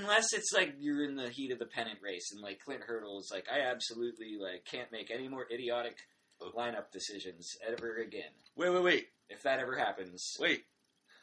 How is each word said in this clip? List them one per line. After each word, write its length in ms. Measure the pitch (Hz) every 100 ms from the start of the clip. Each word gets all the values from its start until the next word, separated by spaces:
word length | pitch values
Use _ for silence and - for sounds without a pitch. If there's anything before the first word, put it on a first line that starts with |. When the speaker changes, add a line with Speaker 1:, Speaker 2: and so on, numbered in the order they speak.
Speaker 1:
unless 320 | 202 214 226
it's, 180 | 214 -
like, 220 | 202 180 139
you're 240 | 147 147 143
in 100 | 139
the 140 | 123
heat 220 | 120 135
of 80 | 123
the 60 | 113
pennant 340 | - 113 104
race, 300 | 98 90 -
and, 100 | 101
like, 180 | 104 98
Clint 240 | - 139
Hurdle 360 | 104 113 104 98
is 100 | 90
like, 160 | 98 98
"I 120 | 135
absolutely, 760 | 131 120 - 113 120 113 110 104
like, 260 | 95 90 -
can't 260 | 127 120
make 180 | 113 104
any 160 | 117 131
more 200 | 135 120
idiotic 460 | 117 120 120 120 - - _ _ -
Speaker 2:
Oh. 100 | 90
Speaker 1:
lineup 400 | 110 120 110 101
decisions 640 | 95 92 101 92 87 85 - 107
ever 300 | 117 117 113
again." 340 | 107 101 85 - _ -
Speaker 2:
Wait, 140 | 175
wait, 140 | 180
wait. 260 | 180 147 - _ -
Speaker 1:
If 140 | -
that 160 | 139 135
ever 180 | 127 131
happens. 580 | 113 98 92 90 - -
Speaker 2:
Wait. 260 | 170 135 - _ _ _ _ -